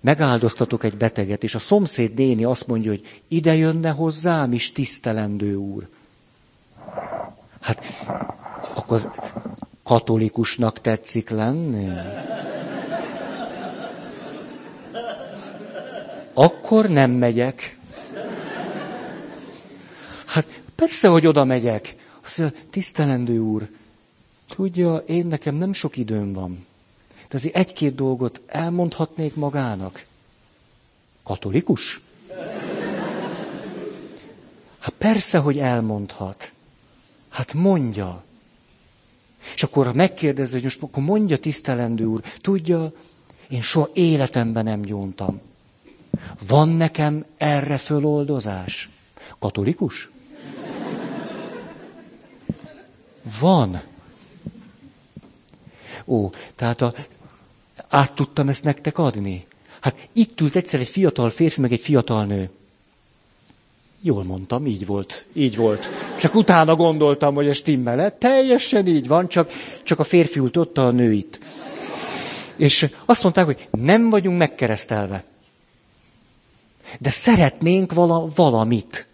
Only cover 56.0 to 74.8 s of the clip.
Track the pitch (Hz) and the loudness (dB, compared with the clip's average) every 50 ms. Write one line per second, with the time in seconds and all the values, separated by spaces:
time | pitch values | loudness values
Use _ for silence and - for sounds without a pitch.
56 | - - 127 113 101 95 - - - - - - 120 117 120 - 127 120 117 - | -6 -2 0 0 0 -2 -6 -10 -20 -20 -10 -4 -2 -2 0 0 0 -2 -2 -6
57 | 147 - - _ - - - _ _ _ _ _ _ _ _ - - _ - 143 | -16 -18 -20 _ -20 -20 -20 _ _ _ _ _ _ _ _ -20 -10 _ 2 4
58 | 139 131 - - 143 - - - 143 139 139 - - 151 139 - - 156 147 - | 4 2 0 -4 -4 -2 0 -2 0 0 0 0 0 -2 -2 0 -4 -6 -2 0
59 | 165 139 110 104 101 98 95 90 87 _ _ _ _ _ - - - - - - | 0 0 0 -2 -6 -6 -6 -8 -10 _ _ _ _ _ -20 -2 -2 -2 -2 -2
60 | - - _ 226 226 - - - 165 147 - 185 180 - - 139 127 - - 190 | -14 -4 _ 2 2 2 2 0 0 2 2 0 -2 0 -2 -2 -2 -2 -2 2
61 | 190 165 - - 123 117 113 - 165 160 - - 135 123 120 113 - - 151 131 | 2 2 2 4 0 0 2 2 2 2 2 2 0 0 0 -2 0 4 4 4
62 | 113 - 120 110 104 101 104 98 95 95 - _ _ _ _ _ _ _ _ _ | 4 4 0 0 0 0 -2 -2 -4 -6 -8 _ _ _ _ _ _ _ _ _
63 | _ _ _ _ _ _ _ _ _ _ _ _ _ _ _ _ _ _ _ _ | _ _ _ _ _ _ _ _ _ _ _ _ _ _ _ _ _ _ _ _
64 | 196 175 127 101 95 90 92 95 95 - 117 123 147 143 110 92 98 92 101 101 | -2 0 0 0 -2 -6 -8 -10 -6 -6 -6 -4 -2 -4 -4 -4 -4 -6 -4 -6
65 | 95 - - - - _ - - 143 127 104 107 117 110 104 101 - - - - | -6 -8 -12 -14 -14 _ -4 0 0 0 2 2 2 2 2 0 -4 -10 -10 -10
66 | - - - - - 165 - 220 208 - 185 170 160 160 165 160 170 170 160 151 | -12 -10 -8 0 0 2 4 4 6 6 6 6 8 6 6 6 6 4 4 6
67 | 151 147 143 143 - 147 143 143 143 143 143 139 - - 151 127 123 120 120 127 | 4 4 4 4 2 2 2 2 2 2 0 0 0 0 0 2 2 0 0 0
68 | 170 208 - - - 247 269 269 262 262 247 - - - - 208 196 180 170 151 | 0 0 -2 0 2 4 6 6 6 6 4 4 4 2 2 2 4 4 4 2
69 | 127 123 147 170 185 175 - 175 165 - - - - - - - - - 170 - | 4 4 4 4 4 2 2 0 0 0 -2 -14 -14 -14 -16 -10 0 0 0 0
70 | 151 - - 175 165 147 - 143 131 123 - 170 165 160 - 147 135 123 120 123 | 2 4 6 6 6 6 2 0 0 2 2 2 0 2 2 2 4 4 6 6
71 | 123 113 107 104 98 - - - - - - - - - - - - - - - | 4 4 4 2 0 -4 -14 -20 -20 -20 -18 -16 -16 -14 -14 -12 -12 -12 -12 -10
72 | - - - - - - - - - - - - 160 143 - - - 143 - - | -10 -10 -8 -8 -8 -8 -10 -12 -14 -16 -2 2 4 6 6 6 4 2 -2 -6
73 | - - 240 - - 190 165 - 180 156 135 - - - - 110 117 143 190 226 | -6 -2 0 2 2 4 4 4 2 2 2 -4 -6 -6 -6 -2 4 4 6 6
74 | 233 226 214 208 175 190 180 175 165 147 - - 139 117 110 107 | 6 4 4 4 2 2 2 2 2 0 0 -2 0 0 0 -2